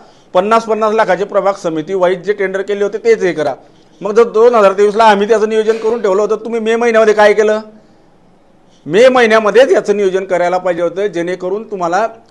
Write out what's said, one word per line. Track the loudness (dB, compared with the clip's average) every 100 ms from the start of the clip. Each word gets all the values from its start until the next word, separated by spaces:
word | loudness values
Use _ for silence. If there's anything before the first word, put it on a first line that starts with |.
| -14 _ _
पन्नास | -2 2 0
पन्नास | 0 -2 0
लाखाचे | 0 0 0
प्रभाग | -2 -2 -2 -2
समिती | -4 -6 -6
वाईज | -2 0 -2
जे | -4
टेंडर | -4 -4 -4
केले | -6 -4
होते, | -4 -4
तेच | -4 -2
हे | -4
करा. | -2 -4 -6 -14 _ _ -12
मग | -4
जर | 0
दोन | 0 2 2
हजार | 4 2
तेवीसला | 2 0 4
आम्ही | 4 4 2
त्याचं | 0 0
नियोजन | 0 0 -2
करून | -2 -2
ठेवलं | 0 0
होतं, | 0 -2
तुम्ही | -4 -6
मे | -2 0
महिन्यामध्ये | 0 2 2
काय | 4 4
केलं? | 4 2 0 -6 -20 _ _ _ _ _ _ _ _ _ _ -4
मे | 4 4
महिन्यामध्येच | 4 2 2 2 4 4
याचं | 2 0 0
नियोजन | 0 -2
करायला | -2 -2 0 -2
पाहिजे | -2 -2
होतं, | -2 -2 -6
जेणेकरून | -4 -6 -6 -6 -8 -8
तुम्हाला | -6 -2 -2 -4 -8 _